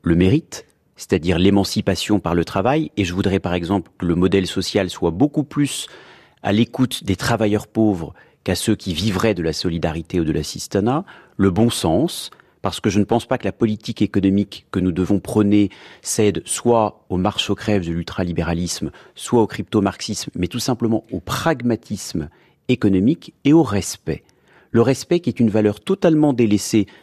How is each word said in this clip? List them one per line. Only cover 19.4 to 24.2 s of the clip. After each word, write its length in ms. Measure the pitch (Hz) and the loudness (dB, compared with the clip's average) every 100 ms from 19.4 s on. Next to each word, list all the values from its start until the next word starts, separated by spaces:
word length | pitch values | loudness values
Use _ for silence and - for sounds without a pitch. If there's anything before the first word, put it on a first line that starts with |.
au 40 | 104 | 2
crypto-marxisme, 840 | - 98 107 98 - - 104 - | -2 -2 0 0 -2 -8 -8 -8
mais 120 | - 87 | -6 -6
tout 100 | 120 | -4
simplement 460 | - 117 117 113 - | -4 -2 0 -2 -4
au 100 | 127 | -10
pragmatisme 1080 | - 131 165 139 120 110 - 101 - 85 73 _ _ _ - | -6 -2 -2 0 -2 -2 -4 -10 -8 -8 -8 _ _ _ -2
économique 640 | 123 107 95 110 170 - - | 0 2 4 2 0 -6 -2
et 80 | 139 | 4
au 100 | 160 | 4
respect. 600 | 127 101 - - - 73 | 4 0 -4 -8 -8 -8